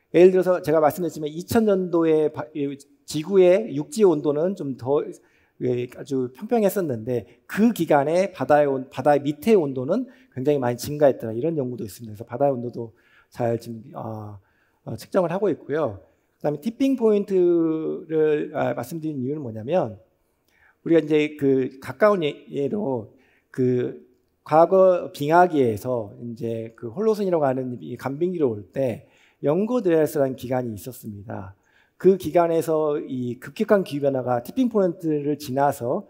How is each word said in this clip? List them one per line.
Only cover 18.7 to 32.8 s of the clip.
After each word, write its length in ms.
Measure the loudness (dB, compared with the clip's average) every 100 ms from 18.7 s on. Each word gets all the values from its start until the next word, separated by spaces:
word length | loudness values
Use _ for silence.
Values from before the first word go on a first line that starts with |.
말씀드린 440 | -4 -8 -10 -8 -6
이유는 240 | -6 -6
뭐냐면 560 | -8 -10 -4 -2 -2 -6 _ _ _ _ _ _ _ _
우리가 160 | 2 2
이제 380 | 4 2 0 0
그 400 | 2 2 0 -6
가까운 400 | -14 0 2 2
예-, 240 | -2 -6 -10
예로 600 | -6 -4 -4 -4 -6 -8 _ _ _ _
그 560 | -2 0 0 -2 -8 -18 _ _ _
과거 680 | 2 4 6 6 6 4 -2
빙하기에서 1040 | -6 4 6 6 4 2 0 -4 -6 -8 -12 -14
이제 400 | -8 -8 -8 -10 -14
그 140 | -12
홀로슨이라고 560 | -4 -2 0 0 0 0
하는 320 | 0 -4 -8
이 160 | -12 -10
간빙기로 540 | -8 -4 -4 0 0
올 240 | -2 -8
때 340 | -4 -4 -4 -12 _ _ _
영고 400 | 0 0 0 0
드레스라는 540 | 2 2 2 0 -2 -4
기간이 380 | -4 -4 -4
있었습니다. 840 | -8 -12 -14 -14 -14 -12 -12 -12 -18 _ _ _ 2
그 200 | 4 4
기간에서 800 | 2 2 2 2 0 0